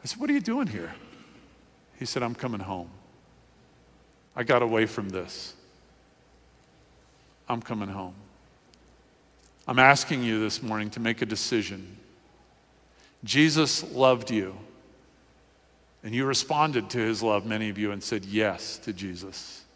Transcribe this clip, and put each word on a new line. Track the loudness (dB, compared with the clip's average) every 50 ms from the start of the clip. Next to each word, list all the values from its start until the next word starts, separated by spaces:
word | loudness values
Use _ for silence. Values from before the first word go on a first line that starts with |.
I | -8
said, | -8 -8 -4
"What | 0 0
are | 0
you | 2
doing | 2 0 0 0 -2
here?" | -2 -4 -6 -8 -10 -12 -16 -18 -20 -20 -20 -20 -20 -20 -20 -20 -20 -20 -20 -20 _ _ _ _ _ _ -10
He | -8
said, | -4 -2 -2
"I'm | -2 -2 -4
coming | -4 -6 -6 -4 -6
home. | -6 -8 -8 -10 -10 -14 -18 -20 -20 -20 -20 -20 _ -20 -20 -20 _ _ _ -20 -20 _ _ _ _ _ _ _ _ _ _ _ _ _ _
I | -6
got | 2 4 4 4
away | 4 4 4 4 4
from | 2 2 -4 -6 -4
this. | -4 -6 -6 -6 -10 -12 -12 -14 -16 -20 -20 -20 _ -20 _ _ -20 _ _ _ _ _ _ _ -20 _ _ _ _ _ _ _ _ _ _ _ _ _ _ _ _ _ _ _ _ _ _
I'm | -6 -6 -6
coming | -4 -6 -6 -6 -6 -6
home." | -6 -8 -10 -10 -12 -18 -20 -20 -20 -20 -20 -20 _ _ _ _ -20 _ -20 _ _ _ _ _ _ _ _ _ _ _ -20 -20 _ _ -8 0
I'm | 4 8
asking | 8 8 8 8 4 -2 -2 0 0
you | 0 0 0
this | 0 -2 -2 -4
morning | -4 -4 -2 -2 -4 -6
to | -6 -2
make | -2 -2 0 0
a | -2
decision. | -2 -2 -4 -2 0 0 0 -2 -2 -8 -10 -12 -16 -18 -20 -20 -20 -20 -20 _ -20 -20 -20 -20 _ _ _ _ _ _ _ _ _ _ _ -20 -20 _ _
Jesus | -6 0 4 6 6 6 6 4 4 4 2 -2 -4 -4
loved | 2 6 6 6 6 4 2 -2
you, | -2 -2 -2 -2 -10 -14 -18 -20 -20 -20 -20 -20 -20 -20 -20 _ _ _ _ _ _ _ _ _ _ _ _ _ _ _ _ _ _ _
and | -10 -4 -2
you | 0 0
responded | 2 2 0 0 0 2 2 2 4 2 0 -2 0
to | -2 0
his | 0 0 0 0
love, | 2 2 2 2 2
many | 0 -2 -2 -2 -4
of | -2
you, | -2 -2 -2
and | -2 -6
said | -6 -4 -4 -4 -4
yes | -2 0 2 2 2 0 -4 -8 -10 -12 -10
to | -8 -10 -8
Jesus. | -6 -8 -8 -8 -10 -12 -12 -14 -14 -16 -16 -18 -20 -20 _ _